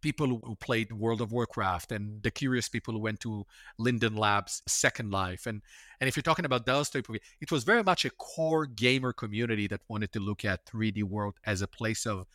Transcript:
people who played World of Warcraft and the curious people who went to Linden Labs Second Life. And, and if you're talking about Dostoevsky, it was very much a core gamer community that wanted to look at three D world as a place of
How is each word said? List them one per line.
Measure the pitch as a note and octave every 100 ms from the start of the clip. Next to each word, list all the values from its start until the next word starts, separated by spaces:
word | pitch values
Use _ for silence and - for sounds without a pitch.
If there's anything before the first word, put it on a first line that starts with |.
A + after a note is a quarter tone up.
people | D#3 - C#3+ A#2+
who | A#2 G#2+
played | - A2+ A2
World | A2 A2+ A2+
of | A2+
Warcraft | A#2 A#2 - G2 F2+ -
and | G#2+ G#2 G#2+
the | G#2
curious | - C#3 B2+ -
people | A#2 -
who | A2
went | A2 G#2+
to | A#2+ G#2+ G2+ - - -
Linden | A#2 A#2+ A2+ G#2+
Labs | G#2+ G2+ G2 - -
Second | - C3+ - A2
Life. | G2 F#2 F#2 -
And, | G#2+ - - - -
and | C3
if | B2+
you're |
talking | E3 D#3+
about | F3 B2+ A#2
Dostoevsky, | C3+ D3 C#3+ - A2 - _
it | -
was | D#3
very | A#2 A#3
much | G3 F3
a | C3+
core | - - - D#3+ D#3+ D3
gamer | A2 B2 C3 B2+
community | A#2 A2 G#2 A#2 G#2+ G2+
that | G2+ _
wanted | G#2+ G#2
to | A2
look | G2+ G#2
at | G#2 F#2 -
three | A2+ A2
D | G#2
world | G2+ G#2 G#2 -
as | - G2
a | G2
place | - A2+ A2 A#2
of | G2+ F#2